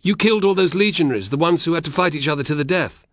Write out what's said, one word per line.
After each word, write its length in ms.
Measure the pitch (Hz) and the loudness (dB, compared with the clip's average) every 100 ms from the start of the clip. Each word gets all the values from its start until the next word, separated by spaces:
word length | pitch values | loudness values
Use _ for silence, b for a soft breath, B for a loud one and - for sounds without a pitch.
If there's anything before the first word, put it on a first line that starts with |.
You 160 | 180 202 | 0 2
killed 280 | 214 220 | 2 4
all 100 | 196 | 2
those 200 | 190 185 | 2 0
legionaries, 560 | 175 208 180 151 117 98 | 2 0 2 0 0 -4
the 60 | 139 | 0
ones 280 | 170 170 | 2 2
who 100 | - | 0
had 100 | 165 | -2
to 60 | 160 | -2
fight 240 | 143 180 | -2 0
each 140 | 151 139 | 0 -4
other 140 | 147 | -4
to 100 | 139 | -2
the 100 | 151 | -4
death. 420 | 143 185 139 - _ | -2 -2 -2 -8 _